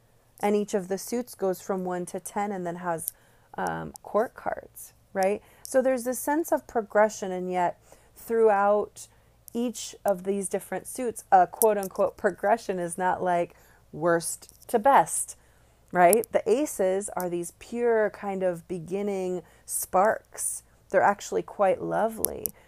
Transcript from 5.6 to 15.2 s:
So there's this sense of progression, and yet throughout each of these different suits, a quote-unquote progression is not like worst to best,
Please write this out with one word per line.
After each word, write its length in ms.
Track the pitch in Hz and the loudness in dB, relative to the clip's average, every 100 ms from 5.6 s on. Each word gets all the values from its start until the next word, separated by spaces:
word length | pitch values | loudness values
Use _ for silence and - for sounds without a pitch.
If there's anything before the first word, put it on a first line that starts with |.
So 180 | - 262 | -2 2
there's 240 | 262 254 | 2 0
this 140 | 240 247 | -2 -4
sense 340 | - 302 339 | 0 0 0
of 140 | 294 - | -2 0
progression, 640 | 247 208 208 214 - 196 | -4 0 4 2 2 -6
and 180 | 185 180 | -6 -4
yet 300 | 180 175 - _ - _ - | 0 -2 -2 _ -20 _ -20
throughout 920 | - 226 220 196 202 208 - - - _ _ _ - | -4 4 4 6 4 2 0 -8 -20 _ _ _ -10
each 420 | 233 240 220 - - | -4 -4 -6 -12 -6
of 200 | - 185 | -2 -2
these 240 | 185 202 190 | -2 -4 -4
different 380 | 196 - 190 - | -6 -6 -8 -8
suits, 380 | - 247 - - | -6 -6 -6 4
a 160 | 190 175 | 6 6
quote-unquote 720 | - 220 208 190 - 202 - | 4 2 2 -2 -2 -2 0
progression 640 | 214 170 202 226 - 185 | -2 0 0 0 0 -6
is 200 | 175 170 | -6 -2
not 240 | 185 - | -2 0
like 320 | 180 175 175 - _ _ _ | 0 0 -2 -6 _ _ _
worst 760 | 151 170 170 165 - - _ - | -4 2 2 0 -10 -14 _ -4
to 100 | 240 | 2
best, 580 | 247 240 160 - | 6 6 4 -2